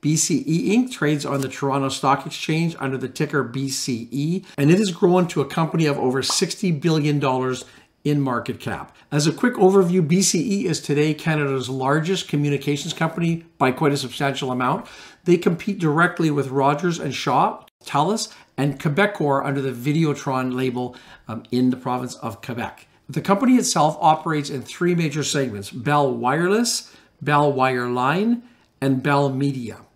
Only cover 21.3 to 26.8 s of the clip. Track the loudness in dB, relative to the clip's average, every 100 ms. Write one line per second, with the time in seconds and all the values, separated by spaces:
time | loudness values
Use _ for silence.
21.3 | -12 -4 2 2 2 -2 -4 -6 -8 -10
22.3 | -10 -10 -8 -8 -12 -20 _ _ -6 0
23.3 | 2 6 4 4 2 2 2 2 2 0
24.3 | -4 -4 -8 -10 -2 0 2 0 -2 -2
25.3 | -2 -2 -4 -10 -6 0 2 2 0 0
26.3 | 2 2 2 2 -2